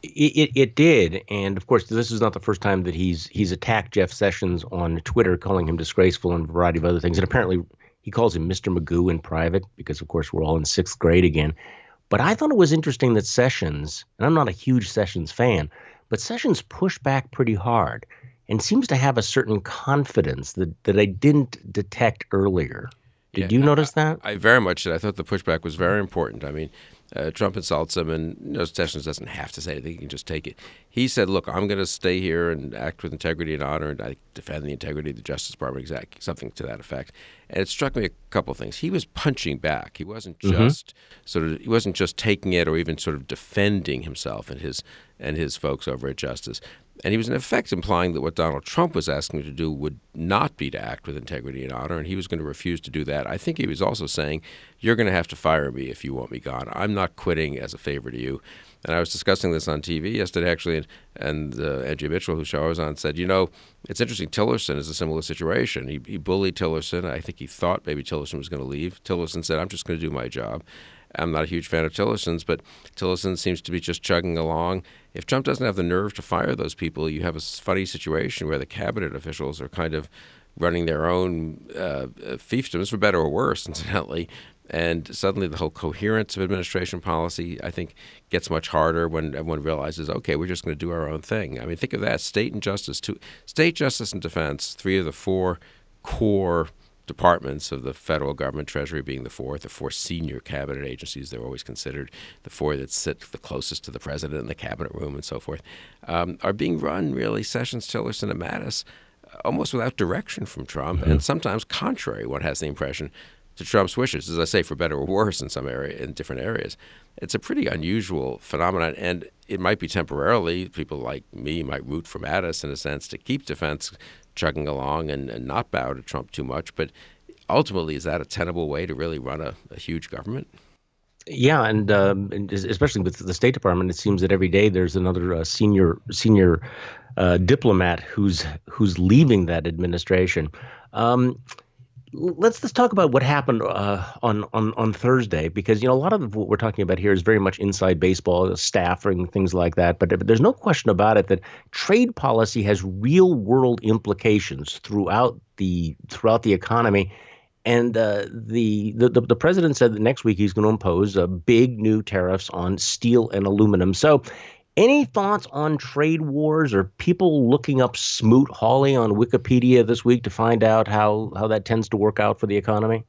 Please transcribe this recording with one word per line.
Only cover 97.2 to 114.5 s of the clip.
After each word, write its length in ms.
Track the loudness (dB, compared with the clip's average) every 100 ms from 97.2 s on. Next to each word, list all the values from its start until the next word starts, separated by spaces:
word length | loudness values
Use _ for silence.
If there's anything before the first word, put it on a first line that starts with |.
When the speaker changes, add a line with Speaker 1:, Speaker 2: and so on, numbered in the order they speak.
| 4 6 2 -8 -8
Speaker 2:
of 100 | -8
the 120 | -8 -12
federal 400 | -4 -2 -2 -4
government, 320 | -6 -6 -6
Treasury 340 | -6 -6 -6
being 220 | -6 -8
the 80 | -10
fourth, 320 | -12 -10 -10
the 60 | -12
four 200 | -10 -8
senior 500 | -8 -8 -6 -6 -8
cabinet 460 | -10 -8 -6 -8 -8
agencies, 460 | -10 -12 -12 -12
they're 100 | -12
always 220 | -10 -12
considered 480 | -12 -12 -10 -10 -12 -16 -20 -20
the 80 | -20
four 260 | -4 -2 -2
that 140 | -4
sit 280 | -6 -6 -8 -10
the 80 | -18
closest 440 | -10 -8 -8 -10
to 60 | -10
the 80 | -12
president 420 | -10 -8 -6 -8
in 60 | -8
the 80 |
cabinet 380 | -10 -10 -8 -10
room 220 | -8 -8 -8
and 100 | -10
so 140 | -10
forth, 240 | -10 -12 -12 -20 -20 _ -6
um, 300 | -4 -4 -4
are 100 | -4
being 240 | -2 -2 -2
run, 340 | -2 -2 -2
really, 300 | -2 -2 -2
Sessions, 460 | -4 -6 -4 -8 -6
Tillerson, 420 | -6 -6 -4 -6
and 100 | -6
Mattis, 440 | -6 -8 -6 -8 -10 -18 _ _ -20 -6
almost 300 | -4 -2 -2
without 240 | -2 -4 0
direction 480 | 0 0 -4 -10 -10
from 220 | -10 -10
Trump, 340 | -6 -4 0
Speaker 1:
Mm-hmm. 100 | 2
Speaker 2:
and 100 | 2
sometimes 400 | 2 -2 0 -4
contrary, 640 | -6 -6 -4 -4 -6 -8 -6
one 140 | -4
has 180 | -4 -4
the 80 | -6
impression, 420 | -6 -6 -6 -10 -12 -20 _ _ -16
to 100 | 0
Trump's 320 | 2 2 0
wishes, 320 | -2 -2 -4
as 80 | -2
I 80 |
say, 160 | 0